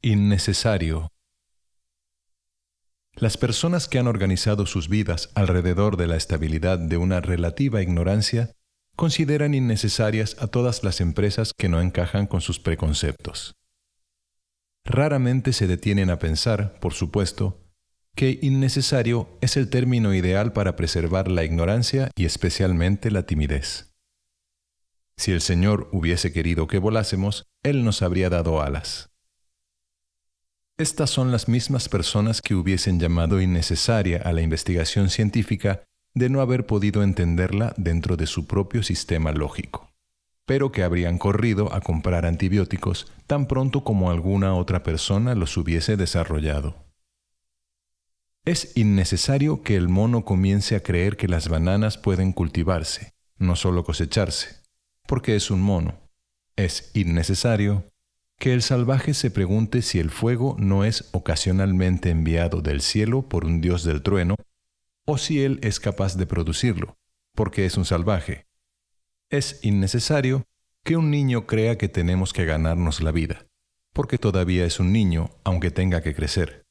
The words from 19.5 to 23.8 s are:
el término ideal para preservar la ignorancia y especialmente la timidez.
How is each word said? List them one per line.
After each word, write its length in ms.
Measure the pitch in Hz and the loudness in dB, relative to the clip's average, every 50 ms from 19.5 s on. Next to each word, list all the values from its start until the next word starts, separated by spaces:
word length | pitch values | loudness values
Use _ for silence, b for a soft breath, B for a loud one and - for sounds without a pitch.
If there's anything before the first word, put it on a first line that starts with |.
| - | 2
el 140 | 143 131 98 | 0 0 2
término 460 | - 127 127 127 127 120 110 101 98 | 0 0 2 2 2 2 2 2 2
ideal 380 | 92 90 90 92 98 107 117 - | 2 2 2 2 2 0 0 0
para 220 | 110 101 95 85 | 0 0 0 0
preservar 540 | - 85 82 - 90 82 82 87 95 98 92 | -2 -2 -2 0 -2 0 0 0 0 0 0
la 140 | 92 87 82 | 0 0 0
ignorancia 680 | 76 80 82 82 87 104 120 120 - - 135 135 - - | 0 0 0 2 2 2 0 0 0 0 -2 -2 -2 -2
y 100 | - 90 | -2 -2
especialmente 840 | 80 - - - 87 - - 95 92 90 82 85 92 101 101 - 117 | -2 -2 0 -2 -2 0 0 0 2 2 2 2 2 0 0 0 -2
la 160 | 104 95 85 | -2 -2 -2
timidez. 640 | - - 76 76 69 73 69 - - - - | -2 0 0 0 0 -2 -4 -4 -6 -10 -12